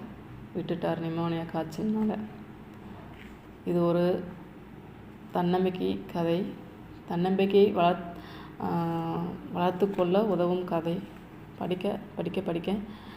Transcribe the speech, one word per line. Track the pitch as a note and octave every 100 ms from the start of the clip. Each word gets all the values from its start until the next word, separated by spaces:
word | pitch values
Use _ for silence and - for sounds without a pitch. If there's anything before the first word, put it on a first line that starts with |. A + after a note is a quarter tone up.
| - - - - -
விட்டுட்டார் | - D#3+ E3+ E3+ E3
நிமோனியா | E3 E3 E3+ E3 E3
காய்ச்சல்னால. | E3 D#3+ - A3 A3 G#3+ - - - - - - - - - - - - - - - -
இது | F3 F3
ஒரு | F3 F3 F3+ - - - - - - - - - - -
தன்னம்பிக்கை | F3+ F3 F3+ F#3 F#3 F#3 G3 -
கதை, | F3+ E3+ E3+ G3+ - - - - - -
தன்னம்பிக்கை | E3+ F3+ F#3+ G3 G3+ G#3
வளர்த்-, | G3 F3 F3+ - - - - - -
ஆ, | F3+ E3+ E3 E3 E3 E3 F3 F#3 -
வளர்த்துக்கொள்ள | F3 F3 F3+ G3 G3 F3+ F#3
உதவும் | A3 F3 F3 F3+
கதை. | F3+ E3+ E3 F#3+ - - - - - -
படிக்க, | E3+ F3+ G3+ G3+ - -
படிக்க, | E3+ F3+
படிக்க | F#3 E3+ E3+ G#3 - - -